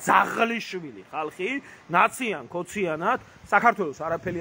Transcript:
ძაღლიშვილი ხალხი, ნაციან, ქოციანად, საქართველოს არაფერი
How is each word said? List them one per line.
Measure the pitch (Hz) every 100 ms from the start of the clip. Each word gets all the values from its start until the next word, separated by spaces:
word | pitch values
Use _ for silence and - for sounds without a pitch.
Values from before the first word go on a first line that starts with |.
| -
ძაღლიშვილი | 190 202 - 226 233 - 185 156 104 90
ხალხი, | 143 156 - 190 269 - - -
ნაციან, | 170 220 - 247 165 120
ქოციანად, | 175 175 208 180 156 185 254 - - -
საქართველოს | 202 233 208 165 131
არაფერი | 160 165 185 175